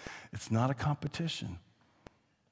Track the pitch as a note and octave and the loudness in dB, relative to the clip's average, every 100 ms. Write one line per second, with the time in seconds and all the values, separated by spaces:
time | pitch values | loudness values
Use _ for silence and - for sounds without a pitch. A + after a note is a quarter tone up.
0 | - - - - - A2+ B2+ C3+ D3 C#3+ | -14 -14 -10 -8 2 4 4 4 2 2
1 | D3+ - E3 - A2+ F2 _ _ _ _ | -2 -2 -2 -2 -6 -8 _ _ _ _
2 | - _ _ _ _ | -20 _ _ _ _